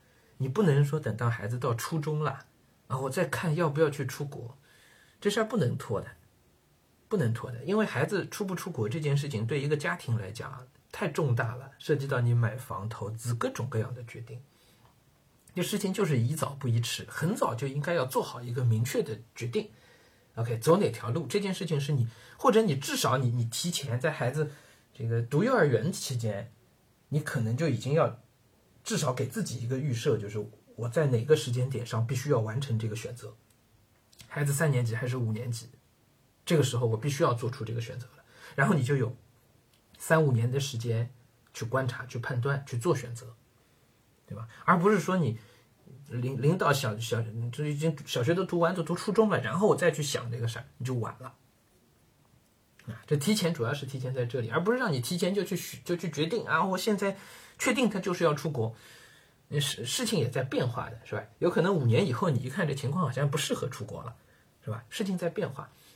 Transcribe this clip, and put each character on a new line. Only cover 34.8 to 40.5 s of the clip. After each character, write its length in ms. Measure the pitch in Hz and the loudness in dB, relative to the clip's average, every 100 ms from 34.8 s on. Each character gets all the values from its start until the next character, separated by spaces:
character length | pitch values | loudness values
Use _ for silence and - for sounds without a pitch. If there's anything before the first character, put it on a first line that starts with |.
级 100 | 117 | 0
还 140 | 113 123 | -2 -2
是 80 | 127 | -2
五 160 | 113 | -2
年 180 | 107 120 | -2 -4
级， 200 | 117 - - _ _ _ _ _ _ - | -6 -10 -20 _ _ _ _ _ _ 2
这 120 | 165 | 4
个 60 | |
时 120 | 127 120 | 4 2
候 100 | 120 | 0
我 120 | 110 | 0
必 120 | 143 | 0
须 140 | - | 2
要 100 | 117 | 2
做 160 | 117 120 | 2 -2
出 140 | - | -4
这 100 | 110 | -6
个 60 | 117 | -6
选 180 | - - | -6 -10
择 100 | - - | -14 -18
了。 60 | _ - - - | _ -20 -6 2
然 120 | 139 | 4
后 60 | |
你 100 | 165 | 4
就 120 | 120 139 | 4 2
有 200 | 110 - - _ _ _ _ _ _ - | 0 -4 -16 _ _ _ _ _ _ -12
三 260 | - 160 | 2 4
五 80 | 147 | 6
年 180 | 117 | 4
的 100 | 120 | 2